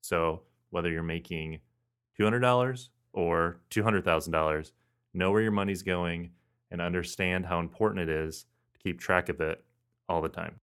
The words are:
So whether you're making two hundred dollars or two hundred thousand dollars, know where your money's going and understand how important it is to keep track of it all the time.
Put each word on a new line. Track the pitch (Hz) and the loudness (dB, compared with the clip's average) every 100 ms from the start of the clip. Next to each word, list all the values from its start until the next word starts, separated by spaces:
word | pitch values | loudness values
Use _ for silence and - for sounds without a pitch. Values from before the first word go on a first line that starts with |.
So | - 87 82 80 _ _ _ | 0 0 2 -2 _ _ _
whether | 90 85 | -2 -2
you're | 82 | -2
making | 82 82 - 82 80 80 _ _ _ _ _ - | -2 -6 -6 -8 -8 -10 _ _ _ _ _ 0
two | |
hundred | 107 120 | 2 4
dollars | 123 123 127 127 - _ _ | 4 4 2 -2 -12 _ _
or | 98 85 85 85 85 _ | -2 0 2 2 -2 _
two | - | 0
hundred | 110 101 | 2 2
thousand | 87 82 80 | 2 0 2
dollars, | 82 78 76 80 _ _ _ _ | 0 2 0 -4 _ _ _ _
know | 92 92 | -2 2
where | 104 | 4
your | 110 | 2
money's | 104 98 98 | 2 0 -2
going | 95 90 87 85 87 - _ _ _ | -2 0 0 -4 -8 -16 _ _ _
and | 87 | -6
understand | 85 90 87 - 92 90 90 | -2 -2 -4 -2 0 0 0
how | 87 | -2
important | 85 - 110 98 82 | -2 0 0 0 -2
it | |
is | 78 78 78 - _ _ | -2 -2 -8 -18 _ _
to | _ | _
keep | 98 87 | -8 -6
track | - 90 87 | 2 2 2
of | 82 | -2
it | 80 82 _ _ _ _ _ | -2 -4 _ _ _ _ _
all | 85 | -2
the | 80 | -2
time. | - 82 85 _ | -4 -10 -12 _